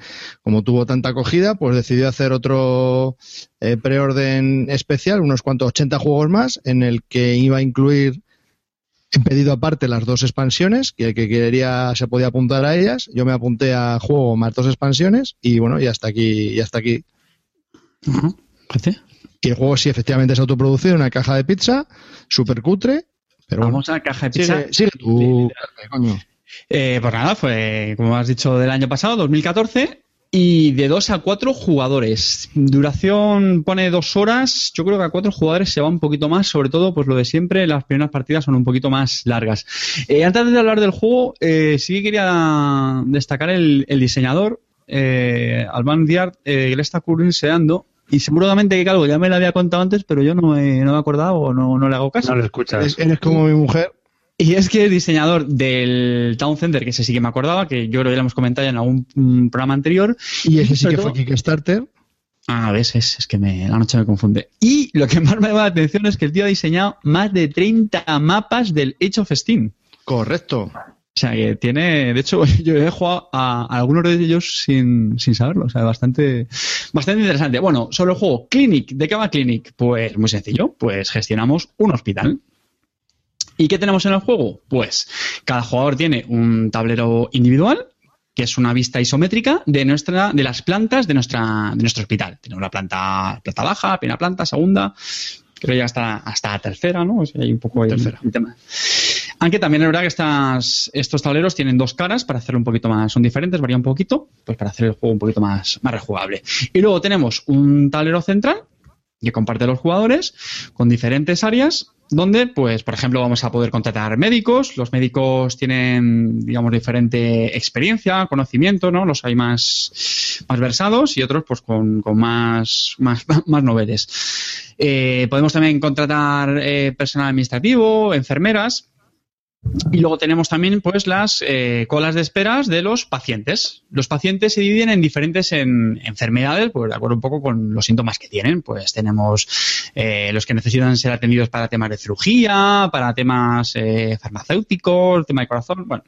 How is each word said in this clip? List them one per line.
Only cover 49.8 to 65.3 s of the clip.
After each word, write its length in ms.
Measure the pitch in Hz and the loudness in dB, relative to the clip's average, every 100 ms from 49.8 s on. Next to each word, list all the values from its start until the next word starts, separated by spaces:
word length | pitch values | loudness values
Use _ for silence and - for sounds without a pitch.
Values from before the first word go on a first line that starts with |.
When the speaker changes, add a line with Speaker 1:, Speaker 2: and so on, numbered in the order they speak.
Speaker 2:
antes, 200 | 185 202 | 0 0
pero 200 | 196 147 | 0 2
yo 100 | 139 175 | 2 4
no 140 | 165 | 2
me, 300 | 147 139 131 | 2 2 2
no 100 | 135 | 2
me 40 | 147 | 2
acordaba 360 | 147 147 165 | 0 0 0
o 200 | 180 143 | 0 0
no, 240 | 127 131 131 | 0 0 2
no 120 | 135 | 2
le 60 | 131 | 0
hago 140 | 135 | -2
caso. 200 | - 127 | -2 0
Speaker 3:
No 80 | 127 | 0
le 60 | 113 | -2
escuchas. 360 | - 120 107 | -4 -4 -2
Speaker 1:
Eres, 180 | 123 151 | -2 0
eres 200 | 160 160 | 0 2
como 260 | 165 160 156 | 2 2 4
mi 60 | |
mujer. 380 | 151 143 165 180 - _ _ _ - | 4 4 2 -2 -6 _ _ _ 0
Speaker 2:
Y 180 | 160 185 | 4 4
es 120 | 185 | 4
que 180 | 220 208 | 4 4
es 60 | |
diseñador 560 | 180 - 156 156 170 143 | 4 2 2 2 2 0
del 880 | 139 131 127 123 123 123 120 120 117 | 0 0 0 2 2 2 2 0 0
Town 200 | 143 147 | -2 0
Center, 260 | 170 147 | 0 0
que 60 | 120 | -2
ese 140 | 120 | -4
sí 100 | 120 | -2
que 80 | 120 | 0
me 60 | 120 | 0
acordaba, 380 | 117 143 175 180 | 0 0 0 -2
que 200 | 127 113 | -4 -2
yo 140 | 127 | 0
creo 40 | 127 | 0
que 40 | |
ya 40 | 127 | 0
lo 40 | |
hemos 120 | 127 | 0
comentado 320 | - 123 123 135 | 0 -2 0 -2
ya 60 | |
en 60 | 120 | 0
algún, 300 | 120 131 127 143 | 0 0 -2 0
mm, 340 | 131 123 123 | 4 4 2
programa 260 | 120 131 139 | 0 -2 0
anterior. 420 | 147 180 202 240 - - | 0 2 2 -2 -6 -4
Speaker 1:
Y 160 | 170 156 | 2 4
ese 140 | 135 | 4
Speaker 2:
Y 20 | 139 | 2
Speaker 1:
sí 80 | |
Speaker 2:
sobre 120 | 175 151 | 2 2
Speaker 1:
que 60 | |
Speaker 2:
todo 120 | 143 | 0
Speaker 1:
fue 120 | 127 127 | -2 -2
Kickstarter. 600 | 135 - 156 147 196 262 _ _ _ _ _ - | -2 0 -2 0 -2 -4 _ _ _ _ _ -6
Speaker 2:
Ah, 240 | 120 113 | -2 0
ves, 240 | 104 120 120 | 0 0 0
es, 220 | 120 - | -2 -4
es 60 | - | -4
que 100 | 101 | 0
me, 320 | 101 92 95 | 0 0 0
la 80 | 113 | 0
noche 180 | 110 120 | 2 2
me 80 | 107 | 0
confunde. 440 | 101 110 - - _ | 0 0 0 -4 _
Y 300 | 220 285 262 151 | 2 2 2 0
lo 100 | 135 | 2
que 140 | - | 2
más 180 | 151 | 2